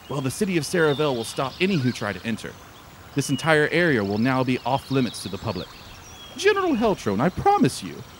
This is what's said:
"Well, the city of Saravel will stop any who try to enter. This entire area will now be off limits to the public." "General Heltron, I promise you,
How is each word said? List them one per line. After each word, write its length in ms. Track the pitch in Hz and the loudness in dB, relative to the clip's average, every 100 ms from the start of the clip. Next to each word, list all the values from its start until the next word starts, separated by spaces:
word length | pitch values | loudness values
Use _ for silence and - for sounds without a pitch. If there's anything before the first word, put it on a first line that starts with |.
| - | -10
"Well, 140 | 135 | -4
the 100 | 131 | -4
city 240 | - 208 175 | -2 0 0
of 80 | |
Saravel 540 | 139 180 156 139 151 123 | 0 2 2 2 0 0
will 80 | 113 | -4
stop 260 | - 135 - | -4 -4 0
any 160 | 185 185 | 0 2
who 160 | 123 | 0
try 220 | - 107 | 0 -4
to 120 | 92 110 | -4 -4
enter. 280 | 110 73 - - - - - - | -6 -8 -14 -20 -20 -20 -20 -10
This 160 | - 139 | -4 -2
entire 380 | 135 156 156 147 | 0 4 4 4
area 320 | 160 175 127 101 | 2 2 2 2
will 140 | 104 | 2
now 260 | 123 131 127 | 2 2 0
be 120 | 127 117 | -2 0
off 240 | 131 - | -2 0
limits 320 | 135 117 - | -2 -2 -4
to 40 | 104 | -10
the 100 | 95 | -8
public." 300 | 113 90 - - - - - - - - | -6 -6 -8 -14 -20 -20 -20 -20 -16 0
"General 380 | 370 403 370 254 | 2 2 2 2
Heltron, 440 | 226 180 - 98 | 2 2 0 0
I 100 | 156 | 0
promise 540 | - 392 403 160 - | 2 2 4 4 0
you, 120 | 101 - - | -10 -12 -16